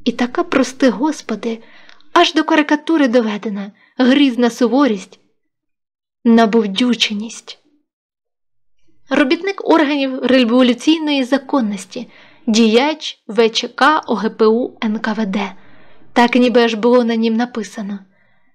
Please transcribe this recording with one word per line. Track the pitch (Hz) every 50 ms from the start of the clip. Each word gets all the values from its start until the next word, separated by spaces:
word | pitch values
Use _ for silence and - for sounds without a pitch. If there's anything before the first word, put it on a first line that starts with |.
| -
І | 254 240
така, | - 247 240 - - 349
прости | 349 - 277 262 - - - 277 262
Господи, | 196 196 254 320 294 - - - 226 208 - 226 226 226 - - - - - - - - - - -
аж | 226 - - -
до | 294 311
карикатури | - 320 311 294 294 302 294 302 - 330 320 285 254
доведена, | 226 254 226 220 208 208 - 220 202 202 196 202 - _ _ _ _ -
грізна | 254 240 262 285 285 269 233 220 240 233
суворість, | 233 - 254 226 220 269 294 254 214 190 - - - _ _ _ _ _ _ _ _ _ _ _ _ _ _ _ _ _ _ _ _ _ -
набувдюченість. | 233 226 226 226 214 196 233 214 202 190 190 254 247 233 226 - - 220 202 214 233 - - - - - - _ _ _ _ _ _ _ _ _ _ _ _ _ _ _ _ _ _ _ _ _ _ _ _ _ _ _ _ _ -
Робітник | 269 277 294 254 330 339 - 392 392 392 - -
органів | 311 330 320 269 302 285 269 269 262 269 262
революційної | 247 240 262 254 220 233 254 262 240 240 240 - 302 320 330 311 302 294 277 262
законності, | 240 277 277 277 - - 277 240 208 196 190 - - - 254 240 - - - - - _ _ -
діяч | - 214 226 233 220 214 233 262 302 311 311 - - - _ _ -
В | 214 220 233 220
Ч | 226 - - 240
К, | - - 247 285 311 311 -
О | - 247
Г | 196 190 220
П | 220 - 226
У, | 220 220 233 254 - - - -
Н | 220 214 226
К | - 226 214
В | 202 220
Д. | 196 190 208 196 196 - - - - - - - - - - - - -
Так | - 240 233 -
ніби | 254 247 247 220 247 233
аж | 233 226
було | 208 208 240 240 254 240
на | 226 233
нім | 226 226 226 226
написано. | 220 247 247 - 233 208 - - - 202 196 202 196 - _ _ _ _ _ _ _ _ _